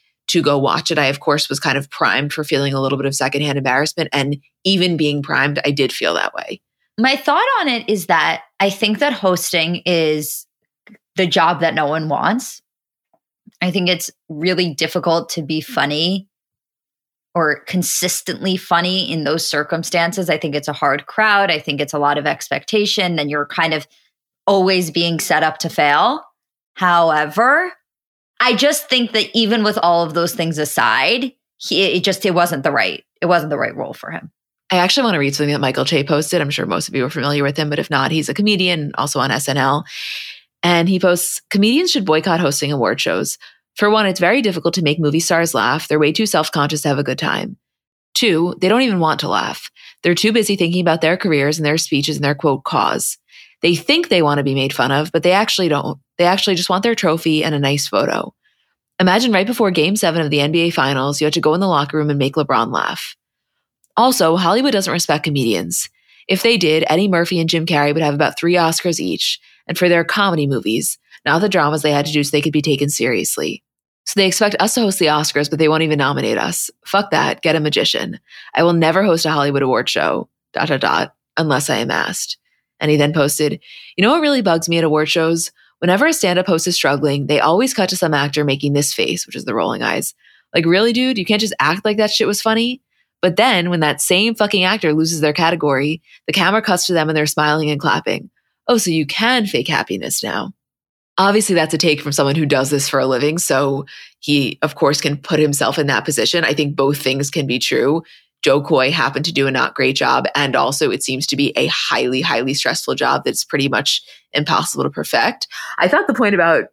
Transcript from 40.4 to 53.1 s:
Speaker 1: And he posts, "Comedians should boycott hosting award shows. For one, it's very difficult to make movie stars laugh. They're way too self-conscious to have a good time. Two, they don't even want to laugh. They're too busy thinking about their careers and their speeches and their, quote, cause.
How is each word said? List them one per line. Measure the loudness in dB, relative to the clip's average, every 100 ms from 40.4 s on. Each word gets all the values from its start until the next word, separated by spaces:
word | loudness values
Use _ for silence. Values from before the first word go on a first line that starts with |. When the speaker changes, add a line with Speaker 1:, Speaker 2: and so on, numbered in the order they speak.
| _ _
Speaker 1:
And | 0 2 2
he | 2
posts, | 2 2 -2 -6 -4
"Comedians | 0 2 2 2
should | 0 2
boycott | 0 2 0
hosting | 0 0 -2
award | 0 0 -2
shows. | -2 -2 -4 -8 -14 _ _ -2
For | 2
one, | 2 2
it's | 2
very | 2 2
difficult | 0 0 -2
to | 0
make | 0 2
movie | 2 2
stars | 2 2 2
laugh. | 0 0 0 0
They're | 2
way | 2
too | 2 0
self-conscious | 0 0 0 0 0
to | 0
have | 0
a |
good | -2 -4
time. | -4 -4 -6 -12 _ _ _ _ _
Two, | -2 2 2 0 0
they | 2
don't | 2
even | 2 2
want | 0 0
to | -2
laugh. | -2 -2 -6 -14 _ -20 -4
They're | 0
too | 2 2
busy | 2 2 0
thinking | 0 2
about | 2 2
their | 2 2
careers | 2 2 2 0
and | 0
their | 0
speeches | 0 -2 -2 -2
and |
their, | -2
quote, | 0 0 0
cause. | 0 0 2 0 -4